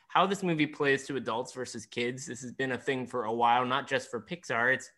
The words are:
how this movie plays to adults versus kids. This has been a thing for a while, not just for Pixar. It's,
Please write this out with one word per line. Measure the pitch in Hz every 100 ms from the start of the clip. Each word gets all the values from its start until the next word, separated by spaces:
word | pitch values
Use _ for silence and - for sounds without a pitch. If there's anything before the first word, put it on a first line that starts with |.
| -
how | 151 185
this | 196
movie | 180 160 151
plays | - 143 135 135
to | 135
adults | 113 113 120
versus | 131 123 120 -
kids. | - 120 127 143
This | 117
has | 127
been | 104 131
a | 123
thing | 147 131 120
for | 123
a | 107
while, | 117 117 120
not | 123 131 135
just | 131 -
for | 117
Pixar. | - 175 - 117 120
It's, | 127 -